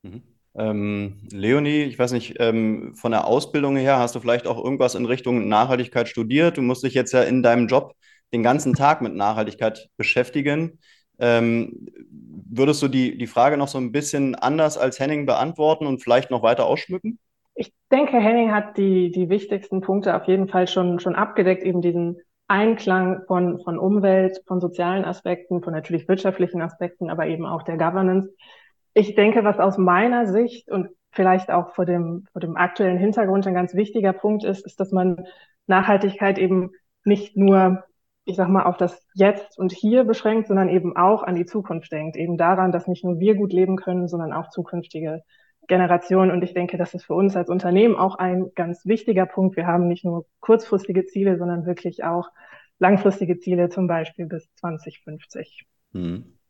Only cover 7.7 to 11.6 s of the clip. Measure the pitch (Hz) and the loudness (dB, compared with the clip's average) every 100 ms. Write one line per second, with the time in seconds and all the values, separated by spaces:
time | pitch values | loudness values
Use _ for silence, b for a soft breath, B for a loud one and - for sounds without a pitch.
7.7 | 127 - - b b _ 120 113 139 135 | 0 0 -18 b b _ 0 2 2 0
8.7 | 123 139 151 117 85 101 110 107 - 110 | 2 2 2 -2 -2 -2 0 -4 -2 -4
9.7 | 107 - _ 120 - 123 151 139 147 165 | -4 -20 _ -2 0 -2 -2 -2 -2 -4
10.7 | - b b b _ 120 117 117 117 | -10 b b b _ 2 2 2 -2